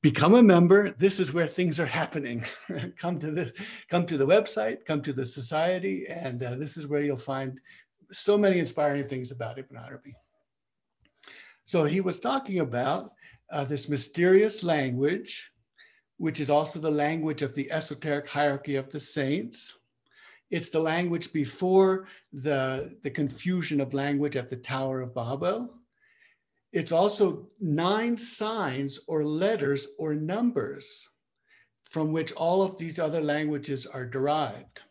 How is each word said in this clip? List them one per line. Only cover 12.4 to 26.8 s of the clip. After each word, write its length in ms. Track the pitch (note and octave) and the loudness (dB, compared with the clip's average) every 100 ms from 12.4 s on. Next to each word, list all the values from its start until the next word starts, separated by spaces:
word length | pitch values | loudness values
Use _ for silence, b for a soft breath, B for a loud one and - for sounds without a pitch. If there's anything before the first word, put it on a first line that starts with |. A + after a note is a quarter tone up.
| C4 F#3 | -2 -2
about, 520 | C#3 A#2+ C3 E3+ - b b b _ | -2 0 0 -2 -4 b b b _
uh, 140 | D#3 | -6
this 240 | C3+ C#3+ - | -4 -4 -4
mysterious 760 | D3 - - F3 F#3+ G#3+ G#3+ | -4 -4 0 6 6 6 0
language, 880 | F3 D#3 C3+ B2 C#3+ G3+ - - - _ _ _ b b b _ | 0 0 0 0 0 0 -6 -14 -16 _ _ _ b b b _
which 240 | D#3+ D3+ | -4 -2
is 80 | D3 | 2
also 300 | D3 D3+ E3+ | 2 2 -4
the 120 | D#3 | -2
language 520 | D3+ D3 D#3+ D#3 D3 | 0 0 0 -4 -2
of 120 | C#3 | -4
the 160 | C#3+ C#3 | -4 -4
esoteric 580 | D#3+ D3+ C#3 D#3 C#3+ D3 | -4 -6 -8 -4 -4 -2
hierarchy 480 | D3 D3 C#3 D3 C#3 | 0 2 0 -2 -4
of 140 | C3 | -4
the 100 | D3 | -10
saints. 800 | - - C3+ D#3 A#3 - - - _ _ _ b b b _ | -6 -2 0 -2 -4 -10 -14 -16 _ _ _ b b b _
It's 200 | E3+ E3 | -6 -2
the 100 | D#3+ | 0
language 520 | D#3+ E3 F3+ E3+ E3 | 2 0 0 -2 -4
before 760 | D#3 C3+ - F#3 F#3+ F#3+ F#3+ F#3+ B B | -4 -4 -2 4 6 6 4 -4 B B
the, 640 | C#3+ C#3 C#3 C3 C3 D3 - | -6 -2 0 0 -2 -6 -8
the 80 | - | -8
confusion 680 | - C#3+ B2 F3 F#3 D#3+ D3 | -2 -4 -2 -2 -2 0 -2
of 120 | C3 | 0
language 440 | C#3 C#3 C#3+ D3 C#3 | -2 0 0 0 -2
at 120 | A#2+ | -6
the 80 | B2 | -10
Tower 440 | - C3+ C3+ C3 | -6 -4 -2 -4
of 140 | B2+ | -6
Babel. 600 | A#2+ A#2 C#3 E3+ A3 B3 - _ b b b b b b _ _ | -6 -6 -2 -2 -2 -6 -14 _ b b b b b b _ _
It's 200 | F3 | -6